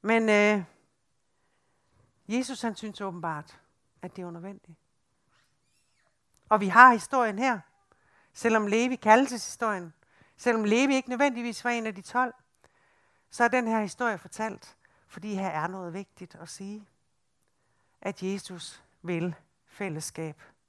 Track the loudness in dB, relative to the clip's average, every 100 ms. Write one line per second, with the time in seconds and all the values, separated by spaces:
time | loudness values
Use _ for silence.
0 | 2 2 4 4 4 2 -2 _ _ _
1 | _ _ _ _ _ _ _ _ _ _
2 | _ _ -6 -4 -4 -6 -6 -6 -12 -8
3 | -10 -6 -6 -6 -10 -20 _ _ _ _
4 | -16 -12 -14 -12 -16 -18 _ -20 _ _
5 | _ _ _ _ _ _ _ _ _ _
6 | _ _ _ _ _ 0 4 10 10 8
7 | 0 0 0 0 -2 -2 -8 _ _ _
8 | _ _ _ -4 2 2 2 0 0 -2
9 | 6 6 6 -4 -10 -6 -4 -4 -8 -18
10 | _ _ _ _ 0 2 2 4 4 2
11 | -2 0 0 0 -8 -6 -4 -4 -6 -10
12 | -4 -2 -2 -4 _ _ _ _ _ _
13 | _ _ _ 0 2 2 0 -2 -2 -4
14 | -4 -4 -10 -8 -8 -8 -18 _ _ _
15 | _ -14 -8 -4 -4 -4 -4 -6 -10 -10
16 | -14 _ -20 -18 -18 -14 -14 -14 -18 _
17 | _ _ _ _ _ _ _ _ _ _
18 | -10 -6 -6 -6 -10 -16 -16 -20 _ _
19 | -6 -4 -4 -6 _ _ _ -10 -8 -8
20 | -10 -10 -12 -12 -20 _